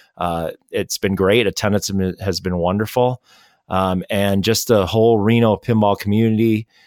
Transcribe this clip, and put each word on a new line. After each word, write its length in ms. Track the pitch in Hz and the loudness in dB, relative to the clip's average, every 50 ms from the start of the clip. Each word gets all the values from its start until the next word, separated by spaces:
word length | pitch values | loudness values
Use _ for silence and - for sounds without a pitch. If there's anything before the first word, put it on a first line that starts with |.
| _ _ _ | _ _ _
uh, 340 | - 87 85 85 85 82 - - - _ _ | -8 -6 -4 -4 -4 -6 -8 -10 -12 _ _
it's 260 | - 95 98 - - - | -6 -6 -6 -6 -6 -4
been 160 | - 98 95 | -4 -2 -2
great. 320 | 87 95 95 104 123 113 | 0 2 2 2 2 2
Attendance 420 | 98 92 - - 104 101 101 - - 98 98 95 92 87 - | 0 -2 -2 -2 0 0 -2 -2 -4 -4 -4 -4 -4 -4 -6
has 220 | 98 98 90 - | -6 -6 -6 -4
been 160 | - 92 90 | -4 -4 -4
wonderful. 640 | 87 85 90 95 104 107 107 - 127 123 127 127 - _ _ _ _ _ _ _ _ _ | -2 -2 -2 -2 -2 -4 -4 -2 0 0 0 -2 -4 _ _ _ _ _ _ _ _ _
Um, 380 | - 87 92 95 92 92 92 87 - | -6 -4 -2 0 0 -2 -2 -4 -4
and 340 | 110 101 101 101 98 98 90 | -2 -2 0 0 0 0 0
just 240 | - - - - - | 0 -2 -2 0 2
the 160 | 120 104 95 | 2 2 2
whole 340 | 87 - 113 110 117 117 107 | 2 2 2 4 4 4 4
Reno 380 | 98 107 117 117 117 110 104 | 4 2 4 4 4 2 2
pinball 420 | - - - 117 110 107 101 101 - | 0 0 0 0 2 2 2 0 0
community, 680 | - 104 101 110 113 113 110 107 113 113 110 110 113 - _ _ _ | -2 -2 0 2 2 2 2 2 2 2 0 -2 -4 -8 _ _ _